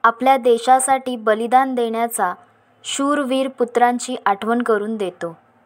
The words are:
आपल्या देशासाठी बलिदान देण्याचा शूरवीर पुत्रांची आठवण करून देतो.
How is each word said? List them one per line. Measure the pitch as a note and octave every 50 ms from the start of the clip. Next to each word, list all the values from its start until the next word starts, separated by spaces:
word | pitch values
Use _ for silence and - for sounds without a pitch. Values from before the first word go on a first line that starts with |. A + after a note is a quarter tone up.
| -
आपल्या | A3+ A3+ A#3 B3 C4 C4+
देशासाठी | C4+ A#3 B3+ A#3 A3+ A#3 B3+ B3+ C4 B3+ C#4 C4+ C4 C4 B3+ B3
बलिदान | A3+ G#3+ A3 G#3+ G#3+ A#3 A#3 B3 B3+ C4+ C4 C4
देण्याचा | B3 A#3 A#3 A3+ A3+ A#3 A#3 A3+ - G3+ F3+ F3 - - _ _ _ _ _ _ _ -
शूरवीर | - - - C#4 C#4 D4 D4 C#4+ B3 C4 C4 C4+
पुत्रांची | C4+ C4 - A#3+ A#3 - A#3+ A#3+ A#3+ B3 A#3+ - - B3+ - -
आठवण | - G3+ G3 A3+ A3 A#3 A#3+
करून | A#3+ A#3+ A3 G#3 G#3 G#3+ A3+
देतो. | G#3+ G3+ F3+ F3+ _ - E3+ E3 _ _ _ _ _ _